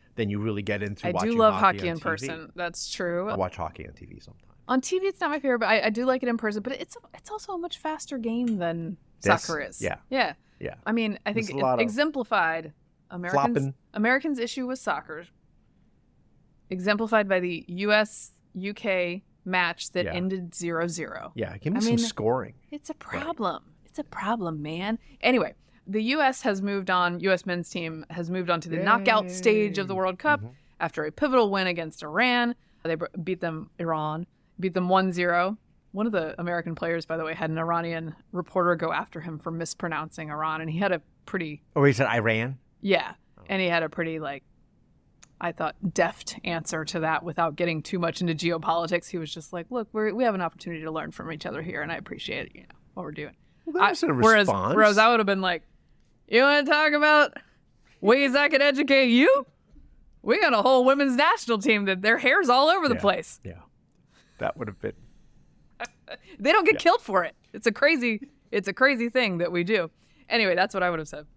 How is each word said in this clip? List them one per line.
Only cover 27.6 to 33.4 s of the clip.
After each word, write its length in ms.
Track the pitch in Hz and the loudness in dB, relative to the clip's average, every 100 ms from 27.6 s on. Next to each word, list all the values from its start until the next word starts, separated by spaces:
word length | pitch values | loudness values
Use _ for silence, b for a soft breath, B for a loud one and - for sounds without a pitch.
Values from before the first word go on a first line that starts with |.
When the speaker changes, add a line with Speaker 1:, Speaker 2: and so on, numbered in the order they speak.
| 165 | -6
Speaker 2:
team 340 | 180 165 160 - | -8 -8 -10 -12
has 200 | 165 170 | -8 -6
moved 180 | 185 175 | -4 -2
on 100 | 170 | -2
to 80 | 170 | -2
the 80 | 165 | -2
knockout 480 | 190 220 240 220 | 2 2 4 2
Speaker 1:
Yay. 60 | 180 | 0
Speaker 2:
stage 480 | 185 220 214 208 196 | 0 2 4 2 0
of 100 | 190 | -4
the 80 | 185 | -2
World 220 | 185 180 | -2 0
Cup 200 | - 196 | 0 0
Speaker 1:
Mm-hmm. 100 | 113 131 b b | -2 -16 b b
Speaker 2:
after 260 | 165 - | -6 -4
a 60 | 151 | -8
pivotal 400 | - 294 254 208 | -2 2 4 4
win 160 | 190 185 | 2 0
against 380 | 170 160 - | -2 -6 -10
Iran. 500 | 151 170 247 247 240 240 _ _ | -6 0 2 2 0 -4 _ _
They 100 | 165 | -6
br-, 120 | 160 165 - | -4 -6 -8
beat 160 | 165 180 | -6 -4